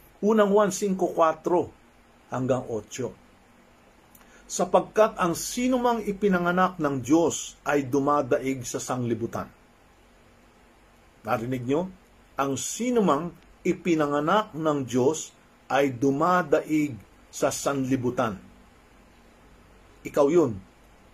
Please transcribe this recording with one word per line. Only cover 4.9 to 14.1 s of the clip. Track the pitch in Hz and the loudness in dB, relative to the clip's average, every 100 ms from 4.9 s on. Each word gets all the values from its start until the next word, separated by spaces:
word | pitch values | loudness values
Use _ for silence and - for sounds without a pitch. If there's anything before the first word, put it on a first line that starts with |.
| 214 220 220 | 2 2 2
ang | 180 | -2
sinumang | 165 - 240 254 254 240 233 208 | -2 -6 -4 0 0 0 -2 -4
ipinanganak | 190 202 180 175 180 185 185 | -2 0 2 0 2 0 0
ng | 147 135 | -2 -2
Diyos | 113 160 170 - - - 139 | 2 4 4 0 -12 -10 -2
ay | 147 131 | -2 0
dumadaig | 139 139 147 123 139 131 135 117 | -2 2 0 2 0 -2 -6 -6
sa | 131 | -10
sanglibutan." | - 127 120 110 113 107 - - _ _ _ _ _ _ _ _ _ _ _ _ _ _ _ _ 110 | -6 -4 -2 -4 -4 -8 -10 -16 _ _ _ _ _ _ _ _ _ _ _ _ _ _ _ _ -4
Narinig | 113 120 127 120 | -4 -2 -6 -2
nyo? | 147 185 - _ _ _ - | -2 -2 -10 _ _ _ -4
Ang | 139 131 | -4 -4
sinumang | - - 247 240 180 143 170 - - - 185 | -6 -6 0 2 2 2 -2 -12 -20 -8 -4
ipinanganak | 175 185 156 143 | -2 0 0 2